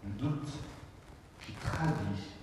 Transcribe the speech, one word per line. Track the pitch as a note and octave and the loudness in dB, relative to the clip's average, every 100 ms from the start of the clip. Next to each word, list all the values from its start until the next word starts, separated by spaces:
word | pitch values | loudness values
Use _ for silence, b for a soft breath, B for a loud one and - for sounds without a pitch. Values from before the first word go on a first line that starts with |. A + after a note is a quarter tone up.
le | G2 | -2
doute, | G#2 C#3 D3 D3+ - - - - - - - - - | 2 4 4 2 -4 -6 -8 -12 -14 -16 -16 -16 -14
qui | - | -10
traduit | - - - D#3+ - G2 G2 - - | -2 0 4 4 4 4 0 -2 -8